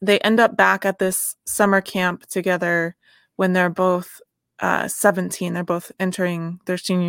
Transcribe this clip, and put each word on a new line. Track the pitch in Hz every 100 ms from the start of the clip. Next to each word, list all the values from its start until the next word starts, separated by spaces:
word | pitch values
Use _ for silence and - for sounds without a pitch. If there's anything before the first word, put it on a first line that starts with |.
they | 190 202
end | 208 226
up | 233
back | 202 190 190
at | 196 185
this | 185 - - - -
summer | - 208 196
camp | 190 196 180 175 -
together | 190 185 175 175 170 165 - _ _ _ -
when | 190
they're | 185 180
both, | 170 185 180 180 - _ _ _ -
uh, | 190 - -
seventeen. | - 208 185 180 - 175
They're | 175
both | 175 175 - -
entering | 190 180 180 170 165 175 -
their | 180
senior | - 180